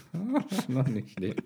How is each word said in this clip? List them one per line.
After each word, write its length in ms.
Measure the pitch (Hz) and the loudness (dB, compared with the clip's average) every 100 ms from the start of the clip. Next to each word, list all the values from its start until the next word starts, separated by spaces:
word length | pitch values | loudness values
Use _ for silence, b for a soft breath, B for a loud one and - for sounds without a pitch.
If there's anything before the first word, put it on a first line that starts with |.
| - | -10
<laughs> 540 | 165 220 277 - 190 - | -6 0 0 0 0 2
Noch 200 | 127 131 | 2 2
nicht, 300 | 107 - - | 0 -2 -4
nee. 140 | 90 - | -2 -2